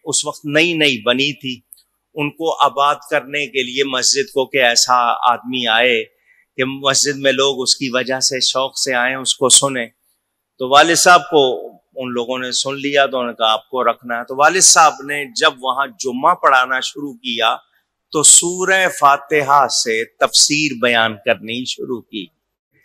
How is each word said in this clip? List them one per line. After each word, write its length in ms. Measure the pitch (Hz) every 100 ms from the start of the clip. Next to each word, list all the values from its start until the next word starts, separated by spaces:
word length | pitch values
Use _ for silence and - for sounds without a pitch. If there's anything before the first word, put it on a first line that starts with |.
| 160
उस 180 | - 147
वक्त 140 | - 147
नई 280 | 147 170
नई 300 | 165 147 117 113
बनी 280 | 127 143
थी। 340 | 135 131 113 _ _ _ _ _ 151
उनको 360 | 147 143 160
आबाद 480 | - 143 127 143 147 -
करने 360 | 147 127 147 135
के 160 | 131
लिए 200 | 123 127
मस्जिद 420 | 139 127 120 139 135
को 120 | 139 127
कि 140 | 139
ऐसा 360 | 120 117 - 123 120 - 120
आदमी 320 | 117 120 127 117
आए 360 | 113 123 113 107 _ _ _ _ -
कि 240 | 131 139 139
मस्जिद 300 | 135 143 139
में 160 | 135
लोग 280 | 127 139 127
उसकी 300 | 123 - 135
वजह 300 | 123 123 131
से 220 | - 131
शौक 320 | - 131 131 -
से 180 | 143
आए, 220 | 123 123 135
उसको 340 | 127 - 131
सुने। 420 | - 139 131 117 _ _ _ _ _ _ -
तो 100 | 127
वालिद 260 | 143 165 165
साहब 260 | 185 180
को 480 | - 156 131 92 - - _ 135
उन 120 | 127
लोगों 300 | 120 117 127
ने 120 | 127
सुन 240 | 120 135 139
लिया, 320 | 143 143 135
तो 100 | 127
उन्होंने 160 | 120
कहा, 160 | 113 110
"आपको 320 | 110 - 127 117
रखना 280 | 117 120 120
है।" 60 |
तो 120 | 123 135
वालिद 260 | 151 185
साहब 360 | 175 175 156 143
ने 240 | 139 147 135 113
जब 200 | 156 127
वहां 280 | 131 127 135 -
जुम्मा 340 | 131 123 156
पढ़ाना 460 | 175 156 131 127 131
शुरू 340 | - 147 147
किया, 420 | 117 127 113 113 135 _ _ _ _ _
तो 120 | 156
सूरह 640 | - - 175 180 185 190 180
फातिहा 800 | - 143 143 - 151 135 143 127
से 360 | - 120 113
तफसीर 760 | 117 - 139 - - 147 151 120
बयान 320 | 120 117 113
करनी 520 | 104 123 101 107 120 123
शुरू 340 | - 131 117
की। 320 | - 110 90 _ _ _ _ _